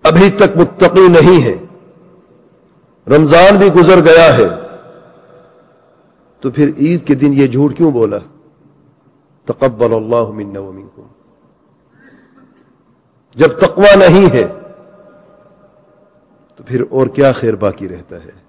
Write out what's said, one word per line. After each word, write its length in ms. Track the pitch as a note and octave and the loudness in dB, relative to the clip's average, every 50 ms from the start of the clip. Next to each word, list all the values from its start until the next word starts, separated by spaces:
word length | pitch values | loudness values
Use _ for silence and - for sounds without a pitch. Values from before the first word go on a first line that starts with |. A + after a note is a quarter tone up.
ابھی 280 | _ D#3 D#3+ E3+ G3 G3 | _ 0 2 2 2 2
تک 260 | G3 - G3+ F#3+ - | 2 0 -2 -2 0
متقی 520 | E3 E3+ C#3 - - F#3+ E3+ - F#3+ F#3+ F3+ | -2 -2 -2 0 -2 -2 0 2 4 4 4
نہیں 360 | E3+ E3 C#3+ F3+ F#3 E3 B2+ | 4 4 4 4 2 2 0
ہے، 200 | A2+ F2+ E2+ - - - - _ _ _ _ _ _ _ _ _ _ _ _ _ _ _ _ _ _ _ _ _ _ _ _ _ - | -2 -6 -8 -14 -20 -20 -20 _ _ _ _ _ _ _ _ _ _ _ _ _ _ _ _ _ _ _ _ _ _ _ _ _ 0
رمضان 480 | C3 D3+ D#3+ C#3+ D3+ E3 F3+ G3 G3+ | 0 0 2 2 2 4 4 4 4
بھی 120 | F#3+ G3 G3 | 4 2 2
گزر 360 | D#3 F3 E3+ D#3+ F#3 F3+ D#3 | 2 2 4 4 4 4 4
گیا 320 | E3 D#3+ E3 E3 D#3 C3+ | 4 4 4 4 4 2
ہے، 120 | A2+ G#2+ F2 - - - - - - _ - - - _ _ _ _ _ _ _ _ _ _ _ _ _ _ _ _ _ _ _ _ _ _ _ _ _ _ _ _ | 0 0 -2 -4 -10 -18 -20 -20 -20 _ -20 -20 -20 _ _ _ _ _ _ _ _ _ _ _ _ _ _ _ _ _ _ _ _ _ _ _ _ _ _ _ _
تو 100 | - C3+ | -12 -10
پھر 200 | A#2 D3 D3 C#3+ - - | -4 -4 -4 -4 -2 -4
عید 280 | C#3+ D#3 F3 E3 C3 | -4 -4 -4 -6 -4
کے 80 | - D3 | -4 -4
دن 180 | B2+ C#3 D3 | -2 -2 -2
یہ 140 | C#3 C3+ C#3 | 0 0 -2
جھوٹ 300 | B2+ A#2 C3 C#3+ D3 B2 | -2 -2 -4 -4 -4 -2
کیوں 140 | - E3+ D#3 | -2 -4 -4
بولا، 260 | C#3 A#2+ A2+ G#2 G#2 G2+ - - _ _ _ _ _ _ _ _ _ _ _ _ _ _ _ _ _ _ _ _ _ _ _ | -2 -2 -4 -4 -6 -10 -14 -16 _ _ _ _ _ _ _ _ _ _ _ _ _ _ _ _ _ _ _ _ _ _ _
"تقبل 500 | - A#2+ _ C3 C3 A#2 G#2+ A#2+ A2+ A2+ | -14 -8 _ -4 -4 -4 -4 -4 -2 -2
اللہ 360 | A2+ A2 A2 A#2 A#2 A#2 A2 | -4 -4 -4 -4 -4 -4 -6
منا 300 | G#2+ G#2+ G#2 G2+ G2 G2 | -10 -14 -16 -14 -16 -18
و 120 | G2 G2 | -18 -18
منکم"؟ 300 | F#2 G2 G2 - _ - - _ _ _ _ _ _ _ _ _ _ _ _ _ _ _ _ _ _ _ _ _ _ _ _ _ _ _ _ _ _ _ _ _ _ _ _ _ _ _ _ _ _ _ _ _ _ | -20 -20 -20 -20 _ -20 -20 _ _ _ _ _ _ _ _ _ _ _ _ _ _ _ _ _ _ _ _ _ _ _ _ _ _ _ _ _ _ _ _ _ _ _ _ _ _ _ _ _ _ _ _ _ _
جب 240 | A2+ D#3 D#3 - - | -2 -2 -2 0 0
تقوی 380 | F#3+ F3 - - G3 G3+ G3+ | -2 -2 0 0 2 4 4
نہیں 360 | G3+ F#3+ F3+ D#3+ F#3+ G3 E3+ | 4 4 4 4 4 2 2
ہے 140 | - B2 G2 - - - - - - _ - _ _ _ _ _ _ _ _ _ _ _ _ _ _ _ _ _ _ _ _ _ _ _ _ _ _ _ _ _ _ _ _ _ _ | 2 0 -4 -4 -8 -16 -20 -20 -20 _ -20 _ _ _ _ _ _ _ _ _ _ _ _ _ _ _ _ _ _ _ _ _ _ _ _ _ _ _ _ _ _ _ _ _ _
تو 80 | _ - | _ -18
پھر 180 | - B2 B2 B2 - | -10 -8 -8 -8 -6
اور 160 | - C3+ C3 | -4 -4 -4
کیا 260 | A#2+ - - C#3 C3+ | -4 -2 -2 -2 -2
خیر 220 | B2+ - - A2+ G#2+ | -2 -2 -6 -6 -6
باقی 340 | F#2+ G#2+ G2+ F#2 - G2 F2+ | -4 -6 -8 -8 -8 -16 -18
رہتا 360 | F2+ E2 E2 _ F#2+ E2+ D#2+ | -18 -20 -20 _ -20 -20 -20
ہے؟ 60 | D#2 _ _ _ | -20 _ _ _